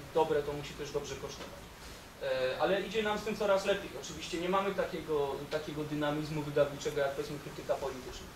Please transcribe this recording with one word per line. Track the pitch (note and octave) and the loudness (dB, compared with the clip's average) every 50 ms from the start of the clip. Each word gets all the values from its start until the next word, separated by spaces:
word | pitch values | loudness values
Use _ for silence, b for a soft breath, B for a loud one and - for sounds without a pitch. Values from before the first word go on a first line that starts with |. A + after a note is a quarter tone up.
| - - - | -12 0 4
dobre, | E3 D#3 D#3 D3+ D3 C#3+ | 4 4 6 4 2 2
to | C#3+ D3 | 2 -2
musi | D3 C#3 - - | -4 -4 -6 -6
też | - D3 C3+ | -6 -6 -2
dobrze | - C#3+ - - C#3 | -2 -2 -2 -2 -8
kosztować. | - - - - - - - - - - - - B B B B B B B - - C#3 | -6 -8 -8 -8 -8 -10 -12 -12 -12 -14 -14 -14 B B B B B B B -14 -6 -2
E, | C3+ C3 C3 B2+ B2+ C3 - | 0 2 2 2 2 2 4
ale | - F3 F#3+ G3+ | 4 4 4 4
idzie | G3+ G3+ F#3+ A3 G#3 | 2 0 0 2 2
nam | G#3+ G#3 G#3 | 2 2 0
z | - | 0
tym | A3 G3+ F3+ | -2 0 2
coraz | G#3+ G3 G3 F#3+ G3 | 4 6 6 6 6
lepiej. | G3 G3 F#3+ - - - - | 4 2 2 2 -6 -8 -8
Oczywiście | - - D3+ - - - F#3 E3 | -8 -8 -8 -8 -6 -4 -2 -2
nie | F3 F3+ | 0 4
mamy | F#3+ F#3+ G3+ G3 F#3 | 4 4 4 2 2
takiego, | F#3 E3+ - - D#3+ D3+ D#3 D#3 C#3+ C#3 C#3 C3+ C#3+ C#3+ C#3+ | 0 0 0 0 -6 -2 0 2 2 2 2 0 -4 -4 -2
takiego | D3+ D3+ D3+ - C#3+ D3+ D3+ | -2 -2 -2 -2 -4 -4 -4
dynamizmu | C#3+ D3+ D3 D3+ D3 D3 D3+ D3+ D3 D#3+ D3+ | -2 0 0 2 2 2 0 0 -2 -2 -2
wydawniczego, | C#3 C#3+ C#3 D3 C#3+ C#3 C#3 - - D#3 C#3+ C#3+ | -2 0 4 4 4 4 4 -4 -4 -2 0 0
jak, | C#3 C3+ | 0 0
powiedzmy, | C#3 D3+ C#3+ - D3 C#3+ | 0 -2 -6 -6 -6 -8
krytyka | - D3 - - C#3+ - C#3 | -8 -10 -10 -10 -2 -2 -2
polityczna. | - C#3+ C3+ C3 B2+ D3+ F3+ - - - - - | 0 0 -4 -6 -6 -8 -10 -10 -10 -12 -12 -14